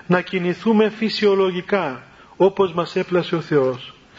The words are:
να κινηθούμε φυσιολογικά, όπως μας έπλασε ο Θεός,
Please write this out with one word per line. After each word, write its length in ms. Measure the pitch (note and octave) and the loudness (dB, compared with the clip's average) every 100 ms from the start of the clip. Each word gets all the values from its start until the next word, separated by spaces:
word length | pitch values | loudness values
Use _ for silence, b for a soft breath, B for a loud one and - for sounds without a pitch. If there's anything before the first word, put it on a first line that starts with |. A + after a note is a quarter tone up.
| - | 0
να 140 | F3+ | 0
κινηθούμε 680 | F3 F#3 F3 E3+ A3 G#3+ G#3+ | 0 -4 -4 -4 0 2 2
φυσιολογικά, 1120 | G#3+ A3 - G#3 G3 F#3+ F3+ F3 G3 D#3+ B2 - B B B | 0 -4 0 2 2 2 -2 -2 -2 -2 -8 -16 B B B
όπως 360 | F#3+ F#3+ F#3+ | 2 2 -2
μας 240 | E3 D#3+ F#3 | 0 -4 -4
έπλασε 400 | F3+ F3 D#3+ E3+ | -2 -2 -2 -4
ο 40 | |
Θεός, 520 | D#3 D3+ C3 B2+ - - _ | 0 2 2 -2 -10 -20 _